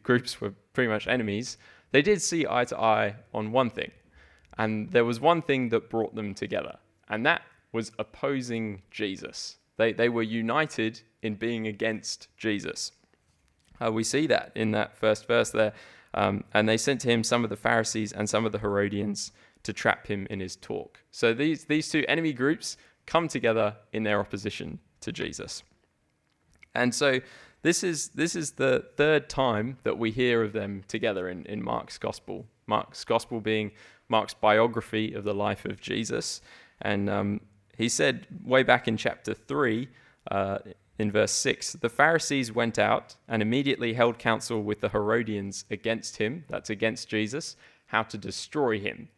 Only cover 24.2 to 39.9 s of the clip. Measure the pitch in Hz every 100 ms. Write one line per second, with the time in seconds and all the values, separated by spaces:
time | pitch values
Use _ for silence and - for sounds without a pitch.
24.2 | 101 98 104 - - - - _ - -
25.2 | - - - - - _ _ _ _ _
26.2 | _ _ _ _ - - 123 - 143 127
27.2 | - - - _ 156 175 185 151 - -
28.2 | 165 175 147 - 131 127 - - 147 151
29.2 | 139 - 131 104 120 131 - - 113 117
30.2 | 123 117 107 107 101 98 - 110 110 95
31.2 | 90 90 - 107 - - - - - -
32.2 | - 98 - _ - 107 - - - 113
33.2 | - 117 107 110 104 - - _ - 110
34.2 | 101 - 107 107 117 113 - 110 110 104
35.2 | 101 98 104 104 - 101 - 107 113 117
36.2 | - - - - - _ 101 101 101 101
37.2 | 101 104 - _ _ - 117 - 147 123
38.2 | - - 117 131 127 123 - 107 - -
39.2 | - 107 - 139 127 110 135